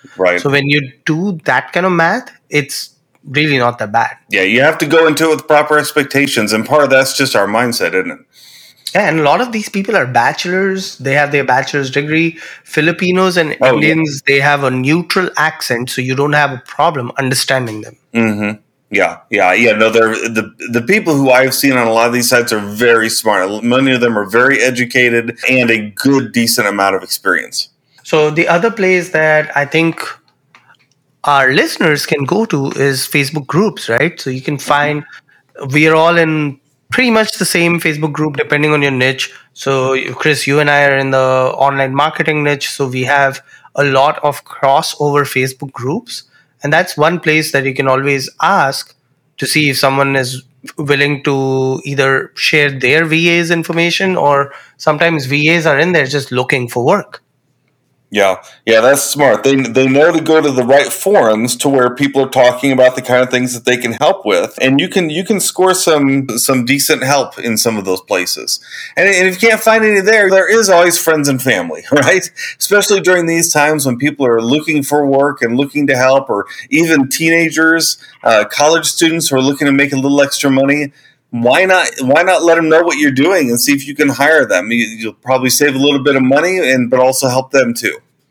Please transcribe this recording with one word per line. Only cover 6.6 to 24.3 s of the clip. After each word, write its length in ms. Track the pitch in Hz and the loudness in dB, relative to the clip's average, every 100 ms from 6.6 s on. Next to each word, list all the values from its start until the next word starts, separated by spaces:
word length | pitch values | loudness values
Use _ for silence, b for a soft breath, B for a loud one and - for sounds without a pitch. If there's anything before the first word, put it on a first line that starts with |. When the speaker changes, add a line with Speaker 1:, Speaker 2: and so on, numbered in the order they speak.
| 117 | 0
Speaker 1:
part 160 | 151 | 2
of 80 | 139 | 4
that's 260 | 135 135 - | 4 2 0
just 200 | 131 110 | 0 0
our 100 | 98 | 0
mindset, 480 | 110 123 113 87 | 0 -2 -2 -2
isn't 160 | 92 87 | -2 -4
it? 80 | 73 _ B B B B B B | -8 _ B B B B B B
Speaker 2:
Yeah, 140 | 190 196 | -2 0
and 120 | 160 | 0
a 20 | |
lot 180 | 143 170 | 2 0
of 120 | 247 | 0
these 160 | 226 208 | -6 -6
people 280 | 196 196 202 | -6 -2 -2
are 100 | 127 | 0
bachelors. 920 | 120 127 - 175 185 196 190 190 - | 0 0 -2 -4 -2 -2 -4 -8 -10
They 160 | 135 | -4
have 160 | 143 143 | 0 0
their 140 | 143 | 0
bachelor's 440 | 127 131 139 147 131 | 0 0 0 -4 -4
degree. 440 | 143 147 160 165 165 B B | -4 -2 0 -2 -4 B B
Filipinos 720 | B - 151 170 180 180 190 175 | B -2 -2 0 0 2 2 0
and 200 | 156 - | -2 0
Speaker 1:
Oh, 60 | 131 | 2
yeah. 60 | |
Speaker 2:
Indians, 500 | 156 151 160 156 139 | 2 2 0 -2 -4
they 180 | - 139 | -2 0
have 240 | 143 143 | 2 0
a 80 | 135 | 0
neutral 580 | 127 131 165 170 190 180 - | -2 0 0 0 -2 -2 -2
accent, 500 | 156 - - 117 127 | -4 -4 -6 -6 -6
so 140 | - | -6
you 140 | 127 131 | -4 -2
don't 180 | 147 | 0
have 160 | 147 143 | 0 0
a 120 | 127 - | -4 -10
problem 460 | - 160 147 120 - | -2 -2 -2 -6 -4
understanding 640 | 131 - - 131 120 107 | -4 -2 -2 -2 -4 -10
them. 140 | 104 - _ | -14 -20 _
Speaker 1:
Mm-hmm. 480 | 117 113 104 104 107 _ _ - | -2 0 -2 -4 -8 _ _ -6
Yeah, 300 | 98 87 - - | 0 0 -2 -4
yeah, 240 | 101 92 | 2 2
yeah. 180 | 104 117 | 4 4
No, 160 | 107 110 | 4 2
they're, 260 | 113 113 | 4 2
the, 380 | 110 117 110 110 - 82 | 0 -4 -6 -6 -10 -6
the 100 | 117 | -4
people 320 | 120 208 170 | 0 -2 0
who 160 | 143 135 | 0 4
I've 240 | 127 131 | 4 2
seen 180 | - 143 | 0 0
on 120 | 127 113 | 2 2
a 60 | |
lot 160 | 113 120 | 2 2
of 40 | |
these 160 | 123 120 | 0 2
sites 240 | 123 120 | 0 2
are 60 | 107 | -2
very 500 | 101 104 120 117 110 | -4 0 2 2 0
smart. 540 | - 113 98 95 104 | -2 -2 0 -2 -2
Many 300 | 120 127 135 | 0 0 2
of 80 | 127 | 2
them 160 | 120 110 | 0 0
are 80 | |
very 340 | 98 | 0